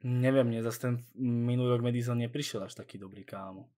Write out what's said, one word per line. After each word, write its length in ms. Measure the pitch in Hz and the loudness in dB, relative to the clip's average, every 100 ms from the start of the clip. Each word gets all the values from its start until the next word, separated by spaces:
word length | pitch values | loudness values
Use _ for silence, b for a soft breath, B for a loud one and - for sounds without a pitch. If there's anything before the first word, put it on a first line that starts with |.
Nevím, 400 | 123 123 127 135 | -2 2 4 6
mně 200 | 120 113 | 4 2
zase 160 | 113 113 | -2 -2
ten 180 | 123 120 - - | -2 -2 -4 -4
minulý 500 | 127 120 120 123 123 | 0 2 2 2 4
rok 120 | 120 | 4
Madison 360 | 120 120 120 120 | 2 0 0 0
nepřišel 460 | 117 147 143 107 | 0 -2 -4 -6
až 120 | 95 - | -6 -10
taky 220 | - 95 | -14 -14
dobrý, 260 | 95 98 | -14 -14
kámo. 420 | - 98 95 95 117 | -12 -10 -10 -12 -16